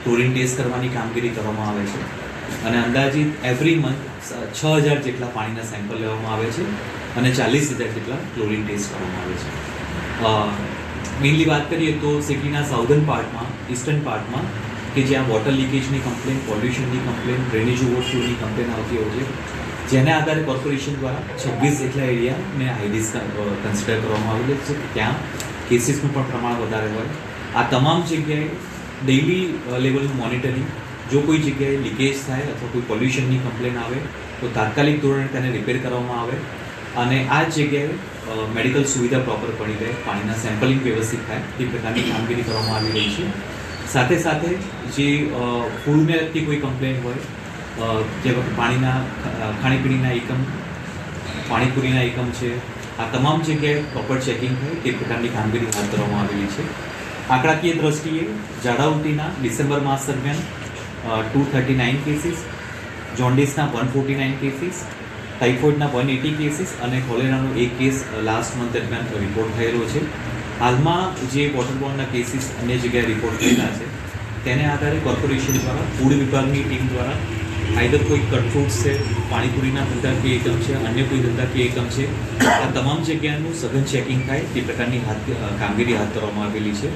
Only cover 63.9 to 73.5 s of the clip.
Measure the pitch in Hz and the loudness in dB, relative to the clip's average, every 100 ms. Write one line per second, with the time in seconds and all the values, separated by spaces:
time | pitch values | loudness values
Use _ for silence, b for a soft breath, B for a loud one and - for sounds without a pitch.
63.9 | 135 135 139 131 139 135 135 180 - - | 0 0 0 0 0 -2 -2 -4 -6 -10
64.9 | - - - - - 123 127 151 147 143 | -10 -12 -12 -12 0 2 4 4 4 2
65.9 | 123 135 127 151 151 147 151 190 - 123 | 2 2 2 0 0 0 0 -4 -4 -2
66.9 | 131 127 120 131 131 131 113 123 117 131 | -2 0 0 2 2 0 2 0 2 2
67.9 | 131 - 110 107 113 117 127 120 117 107 | 2 -2 -2 0 0 0 -2 -2 -2 -2
68.9 | 117 117 110 98 110 110 107 117 120 110 | -4 -2 -2 -2 0 0 0 2 2 0
69.9 | 143 180 - - - - - 120 127 156 | 0 -2 -4 -6 -6 -6 0 2 4 4
70.9 | 175 185 - 131 135 147 135 120 135 139 | 2 0 -2 -2 2 2 0 -2 -2 -2
71.9 | 139 135 123 120 135 - - 120 127 123 | -2 -2 -2 0 -2 -4 -4 -2 0 2
72.9 | 123 110 107 113 107 - | 2 2 0 0 2 4